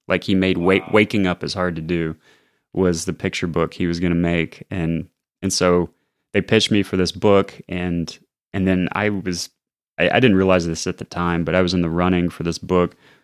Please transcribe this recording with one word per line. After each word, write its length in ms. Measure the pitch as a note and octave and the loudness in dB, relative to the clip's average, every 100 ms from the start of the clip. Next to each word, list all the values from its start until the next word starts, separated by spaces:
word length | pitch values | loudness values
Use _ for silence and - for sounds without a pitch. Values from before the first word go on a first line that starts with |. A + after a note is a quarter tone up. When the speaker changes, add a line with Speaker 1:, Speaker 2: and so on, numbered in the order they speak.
| - | -4
Speaker 1:
Like, 160 | F#2 | -4
he 120 | - F#2+ | 0 0
made 220 | F#2+ F2 | 2 0
Wa-, 180 | F2 F#2+ | 2 2
Speaker 2:
Wow. 100 | - | 4
Speaker 1:
Waking 360 | G#2+ G#2+ G#2+ F#2 | 2 4 2 -2
Up 160 | F2 | -2
Is 100 | D#2 | -6
Hard 220 | G2 F2+ E2 | -4 -4 -4
to 40 | |
Do 340 | D#2+ F2 D#2+ D#2+ _ _ _ _ _ | -4 -4 -4 -8 _ _ _ _ _
was 320 | - F#2 E2 - | 0 0 0 -4
the 80 | |
picture 340 | D#2+ F#2+ - F2 | -6 -6 -4 -4
book 260 | E2 E2 | -2 -4
he 140 | - F2 | -2 -4
was 120 | E2+ | -2
gonna 160 | F2+ E2+ | 0 0
make. 500 | E2+ E2+ E2 - - | 0 0 -4 -8 -10
And, 380 | F#2+ E2 E2 D#2+ _ _ _ | -6 -4 -4 -6 _ _ _
and 100 | F#2+ | -6
so 360 | - F2+ F2 F2 - _ _ _ | 0 2 2 0 -8 _ _ _
they 80 | G#2 | -4
pitched 300 | F2+ A2 - | 2 2 2
me 120 | G#2+ | 0
for 140 | F#2+ F#2+ | 0 0
this 140 | F2+ | -2
book, 480 | F#2 G#2+ G2 F#2+ - - | 0 4 4 2 -6 -12
and, 480 | F2+ F2+ F2 D#2+ - _ _ _ | -8 -4 -4 -4 -10 _ _ _
and 140 | G2 F#2 | -2 0
then 220 | F#2 F2+ | 2 0
I 180 | - G#2+ | -2 -2
was, 400 | G2+ F#2 F2 - _ _ _ _ - | -2 -4 -6 -8 _ _ _ _ -2
I, 120 | F2 | 2
I 100 | - | 4
didn't 180 | B2 F#2+ | 4 4
realize 300 | F#2+ F#2 E2 | 4 4 2
this 180 | D#2+ F#2 | -4 -6
at 120 | E2+ | -8
the 80 | - | -10
time, 380 | - F2 E2+ E2 | -6 -2 -2 0
but 100 | F2+ | 2
I 60 | |
was 120 | F2+ | 2
in 80 | F2+ | 0
the 80 | E2+ | 0
running 400 | E2 F2+ F2+ F2 | 0 2 2 0
for 140 | - | -4
this 140 | E2+ E2 | -6 -6
book 380 | D#2+ F2+ F2 - _ _ | -2 0 0 -4 _ _